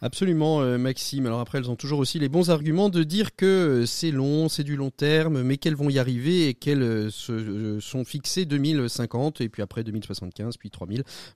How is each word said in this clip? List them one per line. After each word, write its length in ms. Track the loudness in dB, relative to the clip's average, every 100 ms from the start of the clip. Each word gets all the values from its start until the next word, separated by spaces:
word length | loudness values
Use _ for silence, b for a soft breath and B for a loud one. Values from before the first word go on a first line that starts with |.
Absolument, 600 | -8 -2 0 2 2 2
euh, 180 | 2 2
Maxime. 480 | 0 -2 -4 -2 -2
Alors 120 | -2
après, 200 | -4 -4
elles 100 | -4
ont 60 | -6
toujours 240 | -2 0
aussi 180 | 0 0
les 120 | 0
bons 200 | 2 4
arguments 400 | 4 2 2 4
de 140 | 2
dire 320 | 0 0 -2 2
que, 100 | 4
euh, 400 | 4 4 4 2
c'est 240 | 0 0
long, 400 | 0 2 2 2
c'est 140 | 0
du 120 | -2 -2
long 140 | -4
terme, 540 | 0 2 4 4 2
mais 140 | 2 0
qu'elles 180 | 0 0
vont 160 | 2
y 80 | 2
arriver 480 | 2 0 2 4 2
et 80 | 0
qu'elles, 260 | 0 2
euh, 280 | 2 0 -2
se, 200 | -6 -6
euh, 480 | -6 -4 -4 -4 -4
sont 260 | -4 -6 -4
fixées 400 | -6 -4 -2 0
deux 120 | 2
mille 320 | 2 2 0
cinquante 500 | -2 -4 -2 -2 -2
et 100 | -6
puis 120 | -4
après 220 | -8 -6
deux 80 | -6
mille 120 | -6
soixante-quinze, 540 | -8 -10 -10 -8 -8 -8
puis 140 | -12
trois 160 | -12 -8
mille. 160 | -6 -6 B B